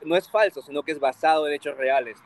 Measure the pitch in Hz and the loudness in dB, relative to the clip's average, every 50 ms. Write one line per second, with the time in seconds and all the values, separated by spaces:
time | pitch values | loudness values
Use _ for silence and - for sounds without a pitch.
0 | - 156 170 185 - - - 214 214 185 - 139 - 143 139 147 - 160 156 143 | 0 0 0 0 0 0 0 2 2 2 0 -6 -12 -8 -8 -6 -4 -4 -4 -2
1 | 135 131 123 - 160 156 156 156 151 147 147 139 - 147 139 131 131 131 139 135 | 0 -2 0 2 2 2 4 4 2 0 -2 -4 -6 -8 -6 -2 0 2 2 2
2 | 123 113 104 - _ | 0 -2 -10 -16 _